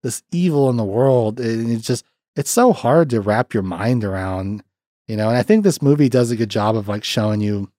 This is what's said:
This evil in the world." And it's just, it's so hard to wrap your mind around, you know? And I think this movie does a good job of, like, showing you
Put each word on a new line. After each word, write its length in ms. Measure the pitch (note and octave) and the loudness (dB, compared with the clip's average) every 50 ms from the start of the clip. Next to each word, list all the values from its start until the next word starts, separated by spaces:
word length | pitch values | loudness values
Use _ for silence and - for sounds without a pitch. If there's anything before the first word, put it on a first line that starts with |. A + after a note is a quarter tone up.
This 200 | - B2 - - _ _ | -8 -8 -10 -10 _ _
evil 360 | - F3 F3+ F3+ D#3 C#3+ C#3 C3 | -2 0 0 2 2 2 2 2
in 80 | B2 | 2
the 80 | A#2 A2 | 0 -2
world." 560 | G2 G2 A#2 C3 C3+ C3 B2 A2+ A2 G#2+ B2 | -2 0 2 4 4 4 4 2 0 -4 -4
And 300 | B2 A2+ A2+ A2+ A2+ A#2 | -4 -4 -2 -2 -2 -2
it's 160 | A#2 A2+ A2+ | -2 -4 -2
just, 180 | - B2 A#2 _ _ _ _ _ _ _ | -4 -6 -6 _ _ _ _ _ _ _
it's 160 | - C#3+ - | -8 -6 -2
so 220 | - A#3 B3 B3+ | 0 2 4 4
hard 360 | G3 - - B2 C3+ E3 E3+ C#3 | 2 2 0 2 4 4 2 2
to 100 | A#2+ A2 | 0 -2
wrap 340 | G2 G2+ G#2 A2+ B2+ _ - | 0 0 0 0 -2 _ -2
your 80 | A2 | -4
mind 420 | F#2+ F#2 F2 E2+ G2+ A#2 B2+ A#2+ G#2+ | -4 -4 -6 -4 -2 0 0 0 -2
around, 580 | G2 F#2+ F#2+ F#2 F#2+ F#2+ F#2+ F#2+ G2 G#2 G#2 - _ _ _ _ _ _ _ _ - | -4 -4 -4 -4 -4 -6 -6 -6 -8 -8 -10 -12 _ _ _ _ _ _ _ _ -8
you 80 | A2 | -4
know? 120 | G#2+ G#2+ A2 | -2 0 0
And 100 | A#2 B2 | 0 0
I 40 | |
think 200 | A#2+ - G#3+ A3 G3+ | 2 4 2 4 4
this 160 | G3 D#3 - | 2 0 2
movie 280 | C#3+ C#3 D3 D3 D3 B2+ | 2 2 4 4 4 2
does 200 | A2 B2+ B2 A2+ | 4 2 2 2
a 60 | A#2+ | 0
good 140 | A2 A#2 G#2 | -2 -2 -2
job 260 | - A2 G#2 G#2+ A2+ | -2 -2 0 0 0
of, 100 | A2+ G2+ G2+ | -2 -2 -4
like, 140 | G2+ G#2+ - | -6 -6 -6
showing 360 | - - B2 G#2+ G#2+ G#2+ G#2 | -4 -2 -2 0 0 0 0
you 300 | G#2 G#2 G#2 G2+ G2 - _ | 0 -2 -2 -4 -6 -8 _